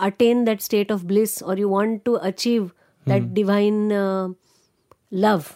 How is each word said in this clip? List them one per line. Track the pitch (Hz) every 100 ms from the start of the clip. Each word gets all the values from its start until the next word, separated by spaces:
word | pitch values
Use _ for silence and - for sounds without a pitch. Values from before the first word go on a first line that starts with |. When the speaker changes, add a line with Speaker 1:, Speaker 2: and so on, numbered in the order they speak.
| 196
Speaker 1:
attain | 196 233 240 226
that | 214
state | - 208 202
of | 208 175
bliss | 196 214 -
or | - 190
you | 202
want | 190 214 220 240
to | 233 190
achieve | 185 240 233 185 - _ _ -
that | 196
Speaker 2:
Hmm. | 120
Speaker 1:
divine, | 185 196 202 208 214 214
uh, | 208 196 190 185 185 _ _ _ _ _ _ _
love, | 185 214 196 143